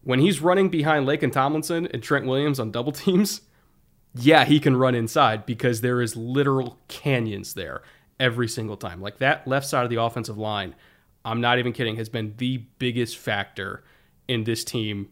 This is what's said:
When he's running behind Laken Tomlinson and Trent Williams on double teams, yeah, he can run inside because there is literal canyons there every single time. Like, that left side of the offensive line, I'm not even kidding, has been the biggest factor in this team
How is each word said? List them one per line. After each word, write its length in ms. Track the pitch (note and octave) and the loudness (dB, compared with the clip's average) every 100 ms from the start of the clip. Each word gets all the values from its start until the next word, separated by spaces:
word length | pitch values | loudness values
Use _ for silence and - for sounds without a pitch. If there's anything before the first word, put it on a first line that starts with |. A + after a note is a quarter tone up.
When 160 | - B2+ | 2 4
he's 220 | E3 D3 | 4 4
running 280 | E3 F3+ F#3+ | 2 4 4
behind 360 | E3+ D3 D3+ C3+ | 2 2 2 2
Laken 260 | D3 C#3 | 0 0
Tomlinson 560 | C3+ C3+ D#3 D3+ E3 F3 | 2 2 0 -2 -2 -2
and 140 | - | -6
Trent 240 | - C#3 B2+ | 0 0 2
Williams 340 | C3 D3 C3+ | 0 0 0
on 120 | A2 | -2
double 200 | A2+ B2+ | -4 -4
teams, 500 | C#3+ - F3+ G3+ - _ _ _ _ _ _ _ B2 | -2 2 4 2 -2 _ _ _ _ _ _ _ 2
yeah, 300 | B2+ D#3+ B2+ | 6 6 8
he 140 | D3 | 4
can 180 | D3 B2+ | 4 4
run 180 | C3 B2 | 2 2
inside 500 | A2+ D#3 C3 A2 G#2 | 0 2 2 2 -6
because 360 | A2+ B2+ A2+ | -2 -2 0
there 200 | B2 B2 | 0 0
is 140 | A#2+ A#2 | -2 -4
literal 640 | A#2 C3 C#3 C3+ A#2+ - _ | -2 0 2 2 -2 -10 _
canyons 680 | - D3 C3 A2+ G2+ - | -6 -2 0 -2 -6 -10
there 280 | - F2 - - _ _ _ | -10 -10 -10 -14 _ _ _
every 280 | C3 A#2 A#2 | 0 0 -2
single 300 | - A2 G#2 | -4 -8 -8
time. 240 | G2+ F2 | -10 -10
Like, 160 | G2 - | -12 -2
that 300 | C3+ D3+ - | 0 0 0
left 180 | C3 C#3 | -2 0
side 160 | C#3+ | -2
of 60 | B2 | 0
the 120 | A#2 | 0
offensive 360 | A2+ A#2 A2 G#2+ | -2 -4 -8 -6
line, 380 | G#2+ G#2 F#2 - _ _ _ _ - | -4 -4 -6 -10 _ _ _ _ -6
I'm 160 | A#2 | 0
not 180 | A#2+ B2 | 2 2
even 140 | B2 | 0
kidding, 240 | A#2 A#2 A2 | -2 -4 -4
has 120 | A2+ | -6
been 240 | A#2+ G#2+ G#2+ | -6 -8 -4
the 200 | B2+ C3 A2 _ | -4 -4 -8 _
biggest 380 | B2+ A#2+ A#2 - | -4 -2 -4 -4
factor 680 | - G#2 G2 - G2 G2 _ _ _ _ - | -4 -4 -4 -8 -10 -12 _ _ _ _ -4
in 180 | A#2+ A2 | -2 -2
this 180 | A2+ | -4
team 460 | - B2 G#2+ G2+ G2+ | -4 -4 -4 -6 -8